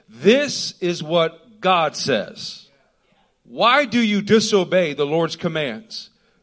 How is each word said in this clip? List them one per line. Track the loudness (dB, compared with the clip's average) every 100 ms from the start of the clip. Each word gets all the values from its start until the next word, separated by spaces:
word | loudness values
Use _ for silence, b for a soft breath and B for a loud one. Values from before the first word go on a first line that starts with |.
| _
"This | 0 4 4 2 -6 -10 -6
is | -6 -6
what | -2 0 0 -4 -20 -4
God | 0 2 0 -2
says. | -2 -2 -4 -12 -16 -16 -20 _ _ _ _ _ _ _
Why | -12 0 2 2
do | 2 0
you | 2 0
disobey | 4 2 4 0 2 0 0
the | -2 -2
Lord's | 0 -2
commands? | -4 -4 -4 -4 -8 -14 -18 -18 _ _ _